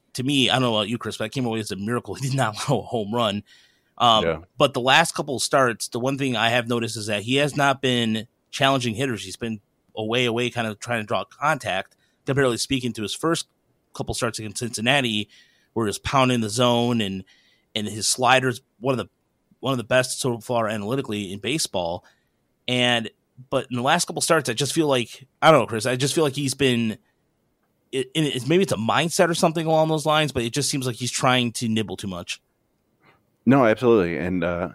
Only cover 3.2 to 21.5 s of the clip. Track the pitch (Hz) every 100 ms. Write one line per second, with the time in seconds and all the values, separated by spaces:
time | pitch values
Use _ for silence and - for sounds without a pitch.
3.2 | 113 101 - - _ _ _ - 120 110
4.2 | 85 80 87 - 143 131 123 143 165 -
5.2 | 147 120 - 143 127 110 - 120 127 135
6.2 | 139 113 113 120 117 120 113 110 107 104
7.2 | 110 135 147 143 139 135 131 123 113 110
8.2 | - _ _ - 139 135 120 107 139 107
9.2 | 98 - 117 107 - _ _ - 110 120
10.2 | 123 113 123 117 110 104 - 117 104 107
11.2 | 101 - 143 147 101 92 - _ _ _
12.2 | - 135 135 113 - 135 120 110 101 -
13.2 | 160 165 - _ _ _ _ - 131 113
14.2 | 120 110 107 95 117 - 113 143 123 107
15.2 | 104 - _ _ _ 113 110 95 - 139
16.2 | 127 123 107 104 123 120 120 117 101 95
17.2 | - _ _ _ _ 107 104 104 95 -
18.2 | 123 131 131 113 - _ 123 127 92 _
19.2 | _ _ _ _ 127 131 107 127 127 -
20.2 | 131 117 - 120 107 110 101 135 131 104
21.2 | 98 101 107